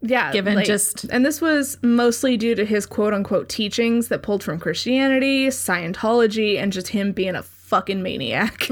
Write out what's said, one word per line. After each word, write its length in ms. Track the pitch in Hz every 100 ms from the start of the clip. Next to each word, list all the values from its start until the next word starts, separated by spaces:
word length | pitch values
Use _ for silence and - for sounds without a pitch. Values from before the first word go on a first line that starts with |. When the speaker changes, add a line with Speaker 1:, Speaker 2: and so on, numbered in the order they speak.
Speaker 1:
Yeah, 320 | 226 247 156
Speaker 2:
given 220 | 202 196 202
Speaker 1:
like, 100 | 202
Speaker 2:
just 400 | 202 - - -
Speaker 1:
and 200 | 247 269
this 140 | 294
was 380 | 330 294 262 -
mostly 540 | 240 240 240 233 262 240
due 180 | 233
to 120 | 220 208
his 200 | 208 202
quote-unquote 640 | - 208 202 196 190 -
teachings 640 | - 208 233 233 233 233
that 120 | 160
pulled 200 | - 202
from 160 | 196 165
Christianity, 880 | 165 165 240 262 269 262 277 269 269
Scientology, 1120 | 262 - 180 165 165 220 240 226 220 214 170
and 160 | 196
just 160 | 185 180
him 240 | 208 196
being 220 | 180 185 170
a 60 |
fucking 600 | - - - 190 190 196
maniac. 640 | 185 135 120 120 208 - -